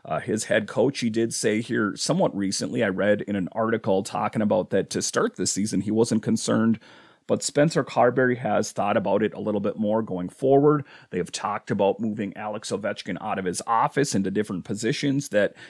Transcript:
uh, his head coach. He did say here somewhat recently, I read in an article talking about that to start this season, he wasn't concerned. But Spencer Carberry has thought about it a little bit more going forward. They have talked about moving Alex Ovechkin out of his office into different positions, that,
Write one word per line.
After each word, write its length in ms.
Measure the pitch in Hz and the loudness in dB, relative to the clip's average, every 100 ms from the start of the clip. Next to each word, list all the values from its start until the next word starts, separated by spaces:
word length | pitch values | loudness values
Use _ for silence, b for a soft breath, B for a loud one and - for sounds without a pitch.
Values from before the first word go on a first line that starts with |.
| - | -6
uh, 160 | 80 | -6
his 240 | - 107 - | -2 -2 0
head 220 | 107 104 | 0 0
coach. 340 | 135 127 139 | 2 2 2
He 80 | 117 | -2
did 240 | 110 117 | 0 0
say 260 | - 117 107 | 0 0 0
here 380 | 113 120 107 - | -2 -2 -2 -2
somewhat 360 | - 180 180 | -2 0 0
recently, 480 | 101 98 104 117 123 | 0 -4 -2 -4 -2
I 80 | 104 | 0
read 340 | 92 101 101 | 2 2 2
in 120 | - 101 | 0 -4
an 140 | 85 | -2
article 520 | - 113 110 113 95 | -2 0 0 2 0
talking 380 | 107 101 107 - | 0 -2 -2 0
about 280 | 104 104 90 | 2 2 2
that 200 | - - | 0 0
to 100 | 98 | -2
start 340 | - 120 220 - | -2 0 0 0
this 160 | 90 | -4
season, 300 | - 107 95 | -2 -2 -2
he 100 | 104 | 0
wasn't 320 | 110 120 110 | 2 2 2
concerned. 560 | 113 110 - 113 113 110 b b b b b | 0 0 2 2 4 2 b b b b b
But 160 | 110 | -2
Spencer 400 | - 143 156 151 | 0 2 2 2
Carberry 540 | 123 123 123 123 127 120 | -2 2 4 4 2 2
has 340 | 127 101 107 | 0 0 -2
thought 260 | - 101 110 | -2 0 0
about 240 | 95 98 | 2 2
it 140 | 107 - | 0 -2
a 40 | |
little 220 | 104 104 | -4 -2
bit 160 | 101 - | -2 -2
more 240 | 104 110 | 0 0
going 280 | - 113 90 | -2 -6 -8
forward. 540 | - 131 139 147 151 - B B | -2 4 6 6 4 0 B B
They 80 | 90 | -6
have 120 | 85 | -4
talked 380 | - 104 104 - | -6 -4 -4 -2
about 300 | 107 101 98 | 2 2 2
moving 360 | 110 107 98 - | -2 -4 -6 -6
Alex 360 | 107 107 - | -8 -8 -6
Ovechkin 460 | 117 101 104 - 92 | -4 -4 -6 -8 -6
out 160 | 107 98 | -4 -4
of 80 | 92 | -2
his 160 | 90 - | -4 0
office 480 | 113 143 - 131 104 | 2 2 2 0 0
into 160 | 98 | 0
different 340 | 101 104 92 - | -2 -2 -4 -6
positions, 640 | 104 110 147 143 139 - | -4 -2 -2 -2 -2 0
that, 240 | 104 98 - B | 2 0 -2 B